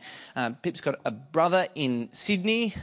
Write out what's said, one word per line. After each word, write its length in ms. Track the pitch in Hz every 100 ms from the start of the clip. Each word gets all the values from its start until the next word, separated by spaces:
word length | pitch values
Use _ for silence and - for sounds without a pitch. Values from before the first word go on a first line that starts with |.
| - - - 135
Um, 200 | 120 123
Pip's 260 | 175 -
got 140 | 147 135 131
a 60 |
brother 560 | 110 135 160 170 185 175 147
in 340 | 135 120 117
Sydney, 600 | - - 202 196 226 226 -